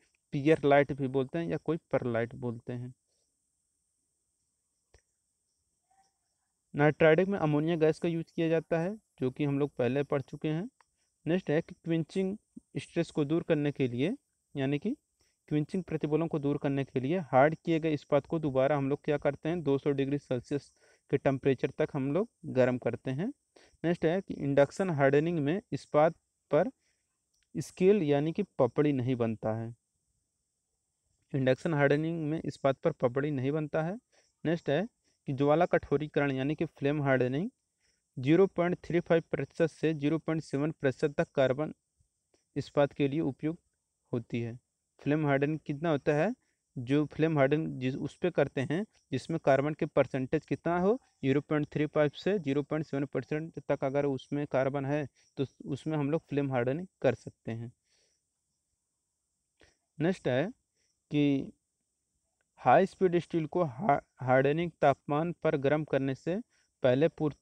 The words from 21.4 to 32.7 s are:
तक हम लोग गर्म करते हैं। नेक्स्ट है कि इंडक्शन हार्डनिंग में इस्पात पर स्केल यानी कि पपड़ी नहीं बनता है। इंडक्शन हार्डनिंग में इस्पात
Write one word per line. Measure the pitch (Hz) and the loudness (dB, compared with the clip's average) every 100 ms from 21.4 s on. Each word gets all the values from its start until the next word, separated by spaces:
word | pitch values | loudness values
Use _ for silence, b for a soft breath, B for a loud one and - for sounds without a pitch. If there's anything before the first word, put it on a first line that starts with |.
| 139 131 139 - | 0 0 -2 -2
तक | 151 | -4
हम | 143 135 | -2 -2
लोग | 156 226 _ 151 | -2 -4 _ -6
गर्म | 127 123 123 | 2 2 2
करते | 120 113 - | -4 -6 -6
हैं। | 131 220 - _ b b b | -6 -6 -8 _ b b b
नेक्स्ट | 160 175 160 | -4 0 0
है | 185 | -2
कि | - | -6
इंडक्शन | 208 139 139 143 - 190 | -6 0 4 2 2 -2
हार्डनिंग | 143 139 143 160 170 | 2 4 4 2 -2
में | 139 190 - | -2 -4 -6
इस्पात | - - 147 160 - _ _ - | -10 -2 2 2 0 _ _ 0
पर | 147 220 - _ _ _ _ _ _ _ - | 0 0 -4 _ _ _ _ _ _ _ -10
स्केल | - - 185 208 | -8 2 4 4
यानी | 147 143 151 | 4 2 0
कि | 165 202 - | -4 -6 0
पपड़ी | - - 147 | 0 2 0
नहीं | 135 120 123 | 2 0 0
बनता | 113 110 110 110 | -2 -2 -4 -4
है। | 113 117 _ _ _ _ _ _ _ _ _ _ _ _ _ _ _ | -6 -12 _ _ _ _ _ _ _ _ _ _ _ _ _ _ _
इंडक्शन | 143 131 131 175 | -2 0 0 0
हार्डनिंग | 147 143 143 160 170 151 | 2 4 4 0 -4 -4
में | 156 | -4
इस्पात | - - 139 | -6 -2 0